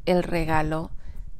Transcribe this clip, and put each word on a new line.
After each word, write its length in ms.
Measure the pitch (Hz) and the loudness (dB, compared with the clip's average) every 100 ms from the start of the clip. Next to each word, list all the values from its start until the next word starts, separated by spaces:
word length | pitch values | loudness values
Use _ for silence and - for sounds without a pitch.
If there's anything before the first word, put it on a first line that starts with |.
| - | 2
el 180 | 180 | 2
regalo 680 | 175 175 160 160 151 156 175 - - - - - | 2 0 2 2 2 0 -2 -6 -6 -8 -8 -8